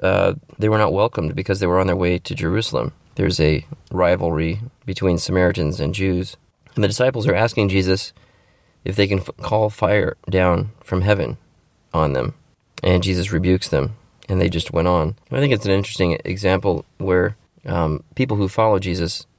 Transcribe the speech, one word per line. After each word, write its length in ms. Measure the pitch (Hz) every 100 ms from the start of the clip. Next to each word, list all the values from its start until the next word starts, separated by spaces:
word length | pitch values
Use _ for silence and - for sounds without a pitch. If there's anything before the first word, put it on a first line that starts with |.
uh, 320 | 92 95 92 92 - -
they 100 | 107
were 80 | 107
not 160 | 101
welcomed 420 | 92 107 - 80
because 260 | - 95 98
they 60 | 92
were 120 | 90
on 80 | 95
their 100 | 92
way 220 | 87 90
to 160 | -
Jerusalem. 580 | - 82 92 - 64 58 - _
There's 260 | - 87 90
a 240 | 76 76 - - _
rivalry 720 | 90 87 87 85 78 82 95 120 -
between 340 | - 95 95 85
Samaritans 600 | - 92 90 82 76 78
and 140 | 73
Jews. 420 | 98 95 90 95 - _ _ _
And 100 | -
the 40 | 104
disciples 380 | 104 127 127 110
are 80 |
asking 360 | 92 113 117 101
Jesus 420 | 95 92 95 - - _ _ _ _ _ _
if 100 | -
they 140 | 101 101
can 100 | 95
f-, 120 | - -
call 280 | - 110 107
fire 460 | - 98 104 - - -
down 400 | 92 90 87 101 -
from 220 | - 92
heaven 340 | 95 101 64 - _ _ _ _ _
on 200 | 80 76
them. 220 | 65 62 - _ _ _ -
And 200 | - 90
Jesus 300 | 92 90 95
rebukes 360 | 82 90 92 -
them, 280 | 71 69 110 _ _ -
and 120 | 92
they 80 | 90
just 240 | 85 -
went 140 | 85 87
on. 300 | 90 78 - _
I 80 | 131
think 120 | 139
it's 140 | 110 101
an 60 |
interesting 460 | 98 98 - 87 82
example 600 | - 92 101 95 98 87 - -
where, 380 | 95 90 92 104 _ _ 147
um, 380 | 85 80 76 -
people 220 | - 127 104
who 100 | 95
follow 320 | - 110 98
Jesus 480 | 98 92 82 - -